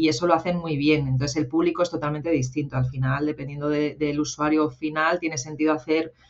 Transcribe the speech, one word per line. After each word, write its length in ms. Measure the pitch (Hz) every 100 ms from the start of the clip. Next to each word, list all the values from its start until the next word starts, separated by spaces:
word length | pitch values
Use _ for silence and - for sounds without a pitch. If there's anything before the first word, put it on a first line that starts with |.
y 80 | 160
eso 180 | 151 175
lo 80 |
hacen 220 | 165 180 175
muy 200 | 165 143
bien. 300 | 147 151 135
Entonces, 300 | 131 139 151
el 100 | 151
público 380 | 165 175 160
es 60 | 180
totalmente 400 | 165 147 151 165
distinto. 460 | 156 127 151 139 131
Al 100 | 127
final, 400 | 135 131 135 151
dependiendo 420 | 151 135 147 147
de, 260 | 147 151
del 240 | 143 151 147
usuario 540 | 147 - 151 156 151
final, 480 | - 156 156 160 175
tiene 180 | 165 156
sentido 340 | 156 151 156
hacer 400 | 156 - 160 165 - _